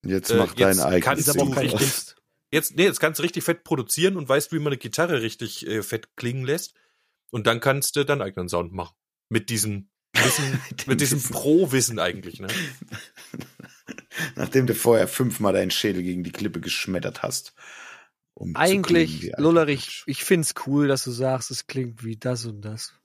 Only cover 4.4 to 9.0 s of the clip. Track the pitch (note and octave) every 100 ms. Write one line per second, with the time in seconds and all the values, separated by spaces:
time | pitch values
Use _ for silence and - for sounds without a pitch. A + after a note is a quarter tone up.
4.4 | - D#3+ D3+ C#3 A#2 - E3+ C#3+ A2+ -
5.4 | A2 - - A2 G2 A2+ - - A#2+ B2+
6.4 | B2+ D#3+ - _ _ _ _ _ _ A#2+
7.4 | G#2+ A#2 C#3 C#3 C#3 D3 C#3+ C#3+ G2 F#2+
8.4 | F2+ F2 E2+ F#2 F2 _